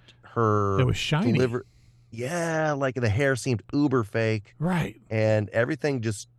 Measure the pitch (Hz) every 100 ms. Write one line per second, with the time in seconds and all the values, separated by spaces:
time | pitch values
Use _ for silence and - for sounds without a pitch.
0 | - - - - 110 104 101 98 127 107
1 | - 151 233 170 127 120 - _ - _
2 | _ 113 123 175 165 160 156 143 139 127
3 | 120 104 139 131 - 117 - 143 147 131
4 | 107 117 113 110 - - 160 180 101 -
5 | - 110 110 107 104 104 123 151 151 135
6 | 113 101 -